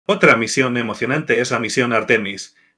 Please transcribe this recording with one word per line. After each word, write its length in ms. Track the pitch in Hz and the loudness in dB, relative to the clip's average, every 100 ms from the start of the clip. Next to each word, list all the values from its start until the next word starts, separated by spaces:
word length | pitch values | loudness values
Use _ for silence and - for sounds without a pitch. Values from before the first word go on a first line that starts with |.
| - | -4
Otra 280 | 196 151 | 2 4
misión 440 | 113 110 135 127 123 | 4 2 0 0 -2
emocionante 600 | 113 104 120 151 151 117 | -4 -4 -2 -2 0 -2
es 80 | 123 | 0
la 80 | 117 | -2
misión 340 | 110 131 123 | -2 0 0
Artemis, 640 | 113 101 113 98 95 - _ _ | 0 2 0 0 -10 -16 _ _